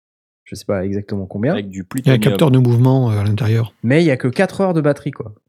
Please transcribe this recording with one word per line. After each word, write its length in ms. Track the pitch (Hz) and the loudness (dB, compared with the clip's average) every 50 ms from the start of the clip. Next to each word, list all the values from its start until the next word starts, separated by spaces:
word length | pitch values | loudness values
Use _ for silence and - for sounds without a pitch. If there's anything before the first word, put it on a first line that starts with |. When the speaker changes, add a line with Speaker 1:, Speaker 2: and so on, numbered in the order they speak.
| _ _ _ _ _ _ _ _ _ | _ _ _ _ _ _ _ _ _
Speaker 1:
Je 100 | - 92 | -18 -18
sais 100 | - - | -12 -6
pas 200 | - 101 95 90 | -6 -4 -4 -4
exactement 400 | 101 98 104 104 - 104 101 95 | -4 -4 -6 -6 -6 -8 -8 -8
combien. 260 | 92 - 101 107 139 185 | -8 -8 -4 -2 -2 -2
Speaker 2:
Avec 160 | 214 202 196 | -2 -4 -8
du 120 | 185 98 | -10 -12
Speaker 3:
Il 260 | 90 - - 135 131 | -12 -8 -6 -2 2
y 40 | - | 4
a 40 | 131 | 4
un 20 | |
Speaker 2:
plutonium. 40 | 117 | 4
Speaker 3:
capteur 300 | 107 208 202 190 170 143 | 4 2 2 4 2 4
de 80 | 127 131 | 4 4
mouvement, 520 | 127 120 120 117 123 131 131 135 127 117 | 4 4 4 4 4 4 4 2 2 0
euh, 80 | 107 104 | 0 0
à 60 | 101 | 0
l'intérieur. 500 | 104 107 104 113 107 110 113 110 - _ _ - | -2 -2 -2 0 0 0 0 -2 -4 _ _ -2
Speaker 1:
Mais 200 | 113 135 160 175 | 0 2 2 2
il 40 | |
y 40 | 160 | 2
a 60 | 131 | 0
que 120 | - - 127 | 0 -2 -4
quatre 340 | 120 - 190 185 - - 196 | -2 0 -2 -2 -2 -2 -2
heures 100 | 185 175 | 0 0
de 80 | 165 | 0
batterie, 300 | 143 147 143 - - 147 | 0 0 -2 -2 -4 -10
quoi. 160 | 135 - 120 | -10 -10 -14
Donc, 80 | 110 104 _ _ | -16 -16 _ _